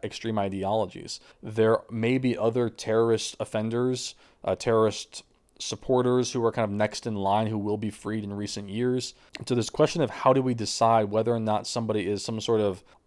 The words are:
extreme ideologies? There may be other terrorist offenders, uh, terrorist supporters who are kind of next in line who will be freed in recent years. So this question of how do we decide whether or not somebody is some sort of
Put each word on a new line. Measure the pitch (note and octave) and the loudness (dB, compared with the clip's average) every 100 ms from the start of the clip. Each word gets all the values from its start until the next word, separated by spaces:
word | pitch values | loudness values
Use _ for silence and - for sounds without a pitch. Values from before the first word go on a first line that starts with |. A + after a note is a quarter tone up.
extreme | G#2+ - A2+ G#2+ | -8 -6 -4 -2
ideologies? | G2 F#2+ F#2+ A2 F#2+ F2+ - - - _ | -2 -2 -2 0 -2 -8 -14 -14 -16 _
There | - A2 G#3+ B2+ - | -6 4 4 4 0
may | A2+ A2+ C3 | -2 0 2
be | B2+ A2+ | 0 0
other | A2+ A#2+ A#2 | 0 0 -2
terrorist | - - A2 A#2 A2 - - | -4 0 2 4 2 0 -8
offenders, | G#2 A2 A2 A#2 B2+ B2+ - - _ _ | -6 -2 -2 0 0 -2 -6 -12 _ _
uh, | - F#2+ | -2 0
terrorist | A#2+ A2+ A2 - - - - _ _ _ | 2 4 4 0 -12 -18 -20 _ _ _
supporters | - - - B2+ B2 B2+ B2 | -10 -8 0 2 4 2 2
who | B2+ A2+ | 0 0
are | |
kind | G#2+ | 0
of | G#2+ G#2 | -2 0
next | G#2+ - A#2 | -2 -2 -6
in | G#2 | -2
line | G2 G#2 A2 | 2 2 2
who | G#2+ | -2
will | G#2 G#2+ | -2 -2
be | G#2+ | -4
freed | - G2+ A2 | -8 -6 -6
in | G2+ | -6
recent | G2+ G#2 G#2 G2+ | -6 -6 -8 -8
years. | G2+ B2 B2+ - - _ - - | -2 0 0 -4 -14 _ -14 -2
So | |
this | B2 A2 | 0 0
question | - D3+ E3+ | 2 2 2
of | C#3 | -2
how | - C3 | 2 4
do | C3 | 4
we | C3 | 2
decide | A#2 G#2 - A2+ A2+ G#2 | -2 -4 2 4 4 2
whether | A2 A2 | 0 0
or | A#2 | 0
not | A2 G#2+ A2 | 0 -2 -2
somebody | A#2+ A2 G#2+ F#2+ | -4 -2 0 0
is | G2+ | -2
some | - A2 | -4 -6
sort | G#2 A2 | 0 2
of | G#2 F#2 - _ | 2 -2 -12 _